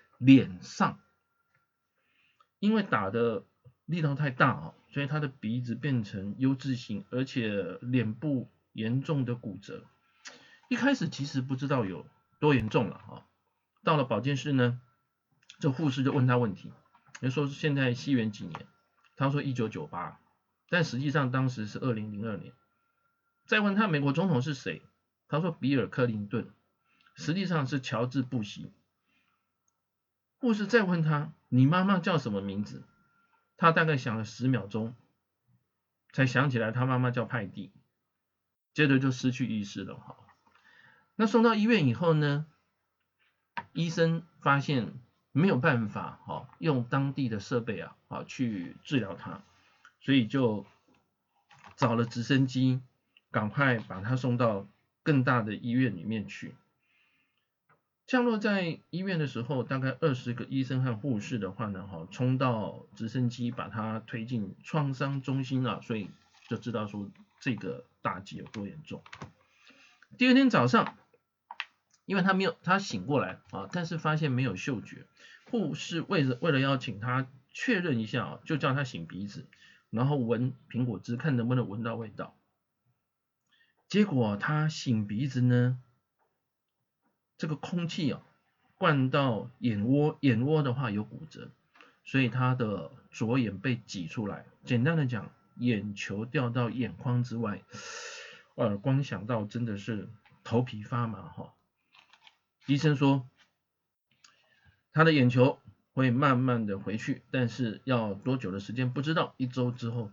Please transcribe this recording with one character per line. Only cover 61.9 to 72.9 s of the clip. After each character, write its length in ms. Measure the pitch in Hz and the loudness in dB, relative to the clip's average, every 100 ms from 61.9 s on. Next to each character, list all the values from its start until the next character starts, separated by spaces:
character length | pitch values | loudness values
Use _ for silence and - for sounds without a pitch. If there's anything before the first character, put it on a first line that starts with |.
| 85 82 | -12 -10
冲 260 | - 127 131 | -2 0 2
到 480 | 135 113 95 - - - | 2 0 -4 -8 -16 -10
直 140 | 113 | -6
升 200 | 131 123 | -2 -2
机 220 | 120 120 | -2 -6
把 160 | - 90 | -6 -8
他 320 | 110 110 110 | -6 -4 -6
推 260 | - 113 113 | -8 -10 -6
进 300 | 123 98 - | -4 -6 -10
创 300 | - 160 143 | -6 -2 -2
伤 280 | 131 139 139 | -2 -4 -4
中 220 | 135 135 | -2 -2
心 200 | 127 131 | -2 0
了， 180 | 127 95 | 0 -2
所 160 | - 110 | -4 -6
以 120 | 92 - _ _ - | -6 -12 _ _ -8
就 80 | 110 | -6
知 160 | 123 | -4
道 160 | 113 107 | -4 -4
说 220 | 104 98 - _ _ | -8 -10 -14 _ _
这 140 | 135 110 | -4 -4
个 280 | 92 65 - _ | -6 -10 -14 _
打 180 | 110 92 | -6 -6
击 180 | 98 - | -8 -14
有 80 | 92 | -12
多 220 | - 101 | -10 -10
严 140 | - | -12
重。 200 | - 104 - - - _ _ _ _ - _ _ _ - | -14 -16 -16 -18 -18 _ _ _ _ -20 _ _ _ 2
第 100 | 254 | 6
二 80 | 254 | 8
天 140 | 269 | 8
早 160 | 190 123 | 6 6
上， 280 | 226 - - _ _ _ _ - - - _ _ _ - | 4 2 -4 _ _ _ _ -16 -14 -14 _ _ _ -2
因 100 | 190 | 2
为 60 | |
他 120 | 185 | 2
没 100 | 190 | 2
有， 120 | 190 - | 0 -2
他 160 | - 190 | 0 0
醒 300 | 196 | 0